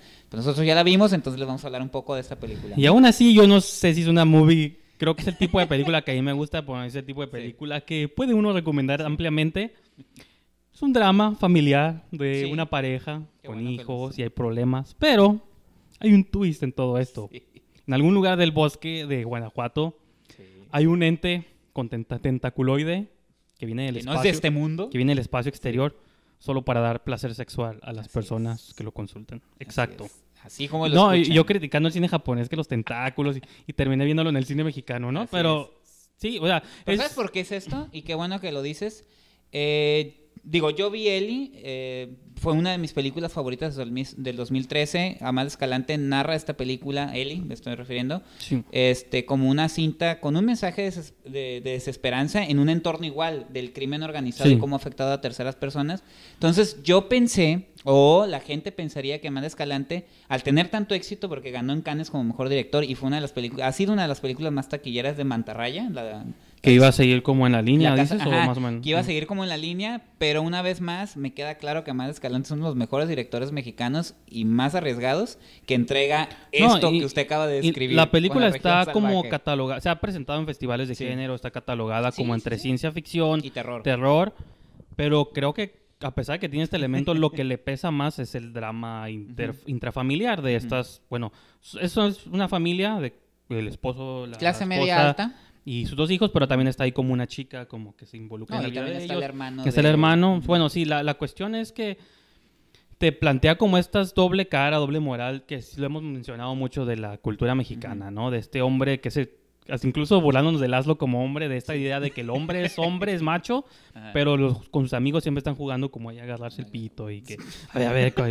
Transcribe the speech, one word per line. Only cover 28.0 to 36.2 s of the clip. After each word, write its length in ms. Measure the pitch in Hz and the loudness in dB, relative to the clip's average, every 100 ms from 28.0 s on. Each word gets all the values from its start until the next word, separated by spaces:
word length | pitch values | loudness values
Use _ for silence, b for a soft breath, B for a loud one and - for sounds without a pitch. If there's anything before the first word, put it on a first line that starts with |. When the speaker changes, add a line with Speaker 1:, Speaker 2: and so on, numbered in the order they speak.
| 107 | -8
Speaker 1:
Así 60 | |
Speaker 2:
personas 540 | - 107 113 113 113 - | -8 -4 -4 -4 -6 -12
Speaker 1:
es. 60 | |
Speaker 2:
que 100 | - | -14
lo 80 | 107 | -14
consultan. 480 | - 104 110 107 117 _ | -10 -12 -14 -18 -18 _
Speaker 1:
Así 20 | _ | _
Speaker 2:
Exacto. 440 | 127 - 117 - | -10 -4 -4 -6
Speaker 1:
es. 200 | 104 - _ _ | -18 -18 _ _
Así 260 | 117 - 139 | -20 -12 -8
como 180 | 156 160 | -2 4
lo 60 | |
Speaker 2:
No, 200 | 156 202 | 6 6
y 60 | 180 | 6
Speaker 1:
escuchan. 160 | 156 160 | 6 6
Speaker 2:
yo 100 | 160 | 6
criticando 400 | 202 151 147 160 | 2 0 0 2
el 60 | |
cine 140 | 165 175 | 2 0
japonés, 400 | 170 - 123 120 | 0 -2 -4 -2
que 60 | 160 | -4
los 100 | 156 | -4
tentáculos, 680 | 123 110 120 127 135 143 135 | -4 -4 -6 -6 -2 -2 -4
y, 40 | - B - | -10 B -18
y 60 | |
terminé 320 | - 135 135 | -2 0 2
viéndolo 240 | 139 156 160 | 2 2 2
en 60 | 143 | 0
el 80 | |
cine 200 | 127 143 | -2 -2
mexicano, 480 | 156 135 - 120 120 | -4 -6 -8 -8 -4
¿no? 80 | 139 | -6
Speaker 1:
Así 60 | 233 | -4
Speaker 2:
Pero 420 | 180 165 156 139 _ | 0 0 0 -4 _
Speaker 1:
es. 280 | _ _ _ | _ _ _
Speaker 2:
sí, 200 | _ | _